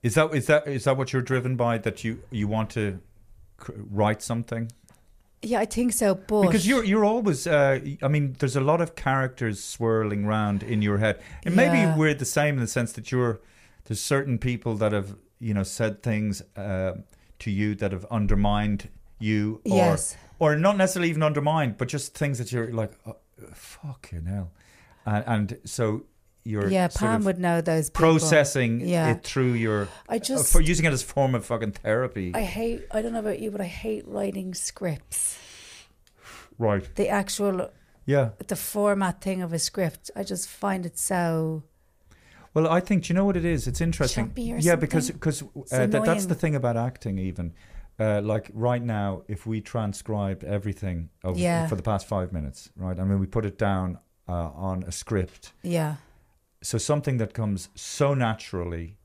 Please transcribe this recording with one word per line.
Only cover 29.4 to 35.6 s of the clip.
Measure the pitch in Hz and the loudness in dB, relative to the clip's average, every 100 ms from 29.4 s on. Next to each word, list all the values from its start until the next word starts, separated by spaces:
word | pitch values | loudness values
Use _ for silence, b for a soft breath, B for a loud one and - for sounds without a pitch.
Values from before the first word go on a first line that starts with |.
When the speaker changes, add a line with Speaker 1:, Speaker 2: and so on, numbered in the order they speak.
| 127 | 2
Speaker 1:
your, | 120 113 107 98 B B | 2 2 0 -2 B B
Speaker 2:
I | 226 | -6
Speaker 1:
uh, | |
Speaker 2:
just | 226 262 - | -2 0 8
Speaker 1:
for | - | 8
using | 160 175 160 | 8 4 2
it | |
as | 135 | 0
a | - | -2
form | - 135 123 | 0 2 0
of | - | -2
fucking | 117 107 | -2 -2
therapy. | 98 110 110 127 - 90 | -4 -2 0 0 -4 -4
Speaker 2:
I | 90 | -2
hate, | 87 202 226 233 - | -4 -2 -4 -4 -4
I | 214 | -4
don't | 226 | -4
know | 226 | -4
about | 214 202 | -4 -4
you, | 220 | -6
but | 202 | -6
I | 185 | -8
hate | - 226 214 - | -8 -6 -6 -6
writing | 202 202 196 185 175 | -6 -4 -4 -8 -8
scripts. | - - 185 147 - - - - B B | -8 -6 -6 -6 -8 -6 -6 -6 B B